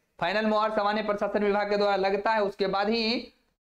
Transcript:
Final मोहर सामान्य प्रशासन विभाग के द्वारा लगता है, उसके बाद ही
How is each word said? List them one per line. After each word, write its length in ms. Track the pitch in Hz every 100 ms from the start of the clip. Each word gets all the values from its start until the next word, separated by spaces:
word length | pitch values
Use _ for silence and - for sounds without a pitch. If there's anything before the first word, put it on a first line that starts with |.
| _ -
Final 260 | 170 202 220
मोहर 240 | 214 220
सामान्य 320 | 214 202 214
प्रशासन 400 | 214 202 202 208
विभाग 260 | 208 202 202
के 80 | 208
द्वारा 180 | 202 196
लगता 340 | 196 202 226
है, 100 | 220
उसके 260 | 196 - 190
बाद 220 | 196 208
ही 440 | 226 220 254 - _ _ _ _